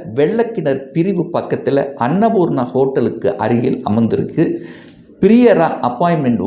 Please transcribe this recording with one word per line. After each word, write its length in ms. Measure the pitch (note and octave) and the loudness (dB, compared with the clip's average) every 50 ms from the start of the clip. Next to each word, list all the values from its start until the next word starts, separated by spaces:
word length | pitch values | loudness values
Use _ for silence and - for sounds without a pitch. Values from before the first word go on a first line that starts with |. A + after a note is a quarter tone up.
| - - A2 | -10 -6 -2
வெள்ளக்கிணர் 680 | C3 D3 F3 A3 A#3 A#3 A3+ - F#3+ D#3 C#3 C3+ - - - - | 0 0 0 0 0 -2 -2 -4 -4 -2 -2 -2 -2 -6 -4 -2
பிரிவு 320 | E3 E3 G3+ F#3+ F3 - - - | -2 0 0 0 -2 -4 -2 -4
பக்கத்துல 500 | B2 - - - B2+ - - C#3 C#3 C3+ - - - A#2+ | -4 -4 -4 -4 -4 -2 0 0 0 -2 -2 -4 -4 -2
அன்னபூர்ணா 580 | B2+ D#3+ G3 A3+ A3+ - G3 E3+ - C#3 C3+ B2 - - | 0 2 2 2 2 2 2 0 0 0 -2 -4 -2 0
ஹோட்டலுக்கு 640 | C3 C3+ C3+ - C3+ A#2+ G#2 - - - G2+ - | 0 0 0 0 0 0 0 -2 -2 -2 -2 -2
அருகில் 420 | - G#2 A2+ A#2+ A#2+ B2 - - - - - | -2 0 0 0 0 0 0 -2 -2 -2 -2
அமர்ந்திருக்கு. 560 | G#2 A2+ A2+ G#2+ - - - - - D3 E3 - - - - - - - - - - - - - - - | 0 0 2 2 0 -2 -2 -2 -2 0 0 0 -2 -4 -8 -14 -18 -20 -20 -20 -20 -20 -20 -20 -4 0
பிரியரா 500 | F#3 G3+ A3+ B3 B3 A#3 F#3+ - E3 D3+ - - - B2 | 4 6 6 6 6 6 6 4 2 0 0 -2 -4 -4
அப்பாயின்மெண்ட் 540 | - - F3 F3 E3+ D#3 C3+ B2 A#2 G2 F2+ | -2 0 0 0 0 0 0 0 0 0 0